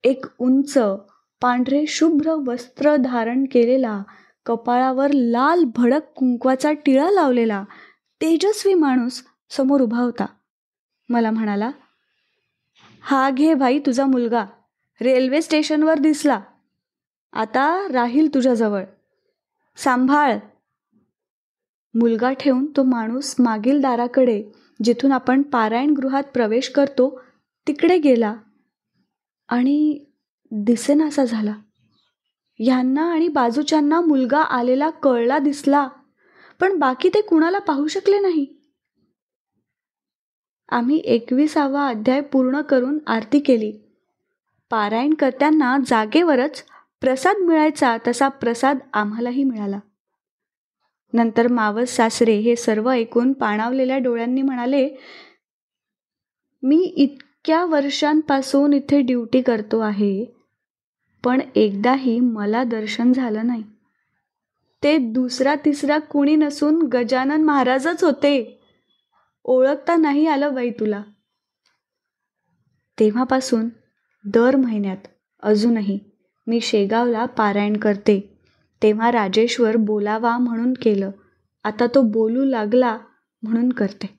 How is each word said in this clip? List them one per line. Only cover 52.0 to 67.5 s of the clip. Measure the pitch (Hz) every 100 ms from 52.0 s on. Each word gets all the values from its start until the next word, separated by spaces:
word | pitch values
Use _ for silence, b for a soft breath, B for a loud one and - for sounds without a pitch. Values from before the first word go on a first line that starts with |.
| 226 - 226 208
हे | 226 233
सर्व | - 214 233
ऐकून | 254 226 240 247
पाणावलेल्या | 262 226 208 226 262 254 269
डोळ्यांनी | 247 233 233 262
म्हणाले, | 269 254 240 277 269 285 B B B B _ _ _ _ _ _ _ _ _ _ _ _
"मी | 262 320
इतक्या | 359 - 277 - - _ - 320
वर्षांपासून | 349 302 277 269 294 311 302 277 269 277 285
इथे | 285 285 285
ड्युटी | 254 247 226 254
करतो | 254 226 214 226
आहे, | 214 202 202 190 240 _ _ _ _ _ _ _ _ _
पण | 247 262 -
एकदाही | - 214 196 240 269 262 233
मला | 247 220 208 226
दर्शन | 254 226 214 214 240
झालं | 254 247 214 233
नाही. | 240 214 _ _ _ _ _ _ _ _ _ _ _
ते | 294 311
दुसरा | 240 233 254 254 269
तिसरा | 294 302 285 277 302
कुणी | 302 294 285 311
नसून | 294 294 294 320
गजानन | 294 240 233 254 269 311
महाराजच | 311